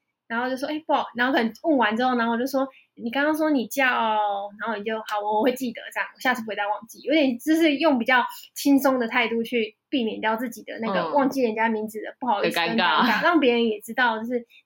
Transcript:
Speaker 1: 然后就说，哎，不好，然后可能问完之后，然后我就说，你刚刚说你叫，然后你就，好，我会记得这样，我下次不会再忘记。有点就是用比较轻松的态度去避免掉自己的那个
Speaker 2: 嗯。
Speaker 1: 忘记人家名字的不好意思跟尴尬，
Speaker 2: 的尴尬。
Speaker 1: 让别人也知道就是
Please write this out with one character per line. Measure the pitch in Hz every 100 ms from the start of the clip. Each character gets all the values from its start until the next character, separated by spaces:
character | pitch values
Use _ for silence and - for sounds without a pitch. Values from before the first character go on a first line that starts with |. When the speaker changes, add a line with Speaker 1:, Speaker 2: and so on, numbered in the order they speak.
| _ _ -
Speaker 1:
然 | 233
后 | 254
就 | 262
说， | 285
哎， | 311 311
不 |
好， | 262 - 233
然 | 254
后 |
可 | 277
能 | 226 -
问 | 330 277
完 | 214 220
之 |
后， | 254 240
然 | 233
后 |
我 | 233
就 | 262
说， | 269 269 - _ -
你 | 233
刚 | 269
刚 | 302
说 | 311 311
你 | 285 220
叫， | 269 262 240 226 214 208 202 208 208
然 | 220
后 | 208
你 |
就， | 214 220
好， | 220 208
我 | 208 214
会 | 254
记 | 240 254
得 | - -
这 | 214
样， | 190
我 | -
下 | 262
次 | 240
不 | 220
会 | 202
再 | 202
忘 | 208 226
记。 | -
有 | 226
点 | 311 269 233
就 | 302 320
是 | 330 277
用 | 320 254
比 |
较 | 226 254 233 - -
轻 | - 285 277
松 | 277 262
的 | 233
态 | 247 226
度 | 233
去 | 226 240 214 - _
避 | 277
免 | 220 202
掉 | 220 220
自 | 247
己 | 214
的 | - 214
那 | 226
个 | 185
Speaker 2:
嗯。 | -
Speaker 1:
忘 | 285 262
记 | 269
人 | 233 220
家 | 226
名 | 214 214
字 | 214
的 | - -
不 | 247
好 | 202
意 | 170
思 | 170
跟 | 247
尴 |
尬， | 226
Speaker 2:
的 | 175 156 233
尴 | 208
尬。 |
Speaker 1:
让 | 320 339
别 | 262
人 | 233 233
也 | 208
知 | -
道 | 233 247 220
就 | 233
是 | 247 233 _